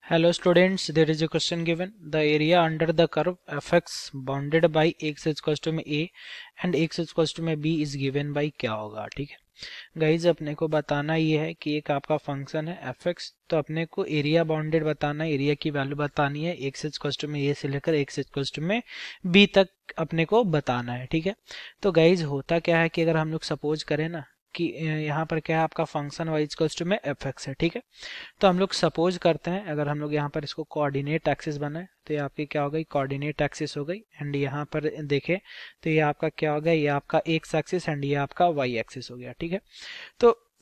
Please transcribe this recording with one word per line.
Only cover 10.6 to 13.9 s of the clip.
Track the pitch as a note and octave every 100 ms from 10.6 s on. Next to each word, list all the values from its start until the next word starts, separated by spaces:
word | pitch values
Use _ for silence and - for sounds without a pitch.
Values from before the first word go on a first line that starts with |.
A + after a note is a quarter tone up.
| D#3+
बताना | D3+ D3 D3 D3 D#3+
ये | D#3+ D3+
है | D#3+
कि | E3+ D3+ D3+
एक | D3
आपका | C#3+ - D3+
फंक्शन | - C#3 C#3 D#3+ D#3
है | F3 B2
एफ़ | B2 F3
एक्स, | F3 - _ _
तो | D#3+
अपने | C#3+ D#3
को | E3